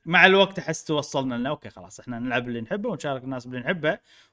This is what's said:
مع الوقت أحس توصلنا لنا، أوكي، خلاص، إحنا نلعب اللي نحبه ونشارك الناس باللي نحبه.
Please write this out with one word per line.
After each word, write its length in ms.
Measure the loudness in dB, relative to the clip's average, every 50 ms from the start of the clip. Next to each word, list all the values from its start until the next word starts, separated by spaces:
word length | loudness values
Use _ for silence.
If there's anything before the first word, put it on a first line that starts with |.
| -4
مع 220 | 2 6 8 8
الوقت 320 | 8 8 8 6 4 2 -4
أحس 260 | -6 -6 -6 -6 -4
توصلنا 500 | -4 -2 -2 -2 -2 -4 -4 -2 -2 -4
لنا، 140 | -4 -4 -4
أوكي، 220 | -4 -6 -10 -16
خلاص، 300 | -18 -18 -20 -20 -20 -18
إحنا 180 | -12 -10 -10 -8
نلعب 300 | -6 -2 -2 -2 -2 -4
اللي 120 | -6 -8
نحبه 280 | -6 -6 -6 -4 -4 -4
ونشارك 360 | -6 -4 -4 -6 -6 -6 -6
الناس 220 | -8 -8 -8 -8
باللي 140 | -10 -10 -8
نحبه. 380 | -4 -4 -4 -2 0 -2 -2 -2 _ _ _ _ _ _